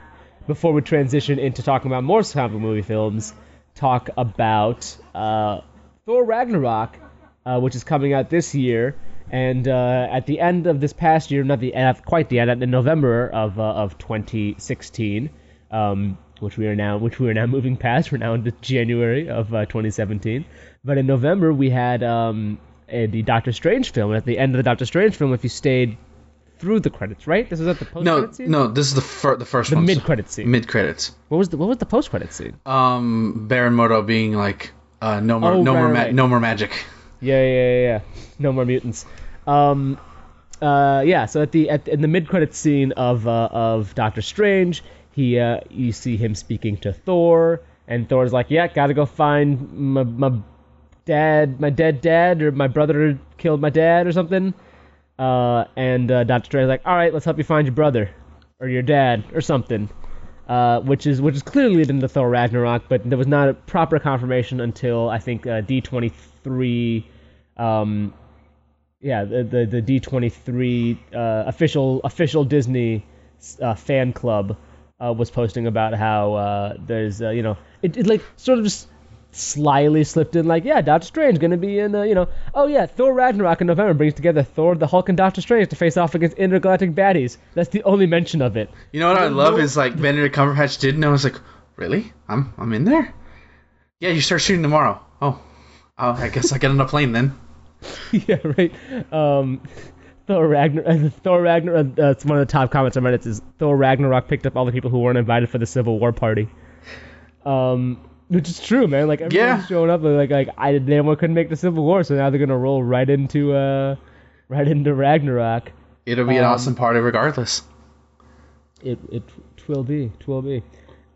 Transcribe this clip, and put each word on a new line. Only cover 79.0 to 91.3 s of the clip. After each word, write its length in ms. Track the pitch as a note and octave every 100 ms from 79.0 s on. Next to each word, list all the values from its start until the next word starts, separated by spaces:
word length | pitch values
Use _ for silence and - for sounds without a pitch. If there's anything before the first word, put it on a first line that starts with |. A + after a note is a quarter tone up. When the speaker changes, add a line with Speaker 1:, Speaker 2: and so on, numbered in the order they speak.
| - - _
Speaker 1:
slyly 720 | - - D3 D3 C#3 D3 D#3
slipped 320 | D3 E3 D3+ E3+
in, 100 | D#3+
like, 160 | E3
"Yeah, 200 | G#3+ D4
Doctor 240 | D3+ D#3+ -
Strange 340 | D#4+ D4 E3
gonna 160 | E3 F3
be 220 | G3 G3+
in, 160 | G#3
uh, 80 | G#3
you 120 | G#3
know, 140 | F#3+ F#3+ - -
oh 120 | C4+ C#4+
yeah, 180 | C#4
Thor 300 | F3 - C4
Ragnarok 480 | B3+ B3+ G3+ F#3 -
in 40 | F3
November 280 | E3+ G#3
brings 180 | D3+ D3+
together 300 | D3 E3 D3+
Thor, 320 | C3+ - E3
the 120 | E3+ D#3
Hulk, 220 | F3+ F3+
and 80 | F#3
Doctor 240 | F#3+ F#3
Strange 300 | - A#3 F#3+
to 60 | D3+
face 200 | E3+ F3
off 180 | E3
against 220 | E3+ E3 -
intergalactic 560 | F#3+ F#3 F#3+ F#3 F#3
baddies." 440 | D3+ G3 F3+ B2 - _
That's 160 | - E3+
the 120 | G3+
only 220 | G3+ G3 F3+
mention 360 | E3+ E3 D#3+
of 160 | B2 G#2+
it. 100 | G#2+ - -
Speaker 2:
You 80 | D3
know 80 | E3+
what 140 | F#3
I 60 | E3
Speaker 1:
No, 60 |
Speaker 2:
love 200 | C#3 D3+
Speaker 1:
no 60 | D#3+
Speaker 2:
is, 140 | D3
like, 240 | D3 B2+ D3
Benedict 380 | C#3+ D3 C#3+ D3
Cumberbatch 420 | C#3 C#3 C#3 -
did 180 | C3+ D3+
know. 100 | D3+
I 40 |
was 120 | C#3
like, 160 | C3+